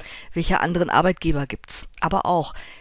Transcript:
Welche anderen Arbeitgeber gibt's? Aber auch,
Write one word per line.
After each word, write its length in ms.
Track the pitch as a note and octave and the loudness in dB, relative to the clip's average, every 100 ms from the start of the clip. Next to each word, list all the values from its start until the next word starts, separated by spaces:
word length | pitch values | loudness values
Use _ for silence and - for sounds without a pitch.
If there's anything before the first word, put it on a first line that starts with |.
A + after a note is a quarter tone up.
| - - - | -14 -16 -6
Welche 280 | E3+ E3 F#3 | -2 2 2
anderen 280 | E3 E3+ F3 | 2 2 2
Arbeitgeber 580 | - F#3 F3 E3 D3 C#3 | 4 4 2 0 0 -2
gibt's? 420 | - - - - - | -8 -6 -6 -6 -4
Aber 240 | E3+ G3 | -2 0
auch, 300 | - F3 - - - - | 2 0 0 -8 -14 -18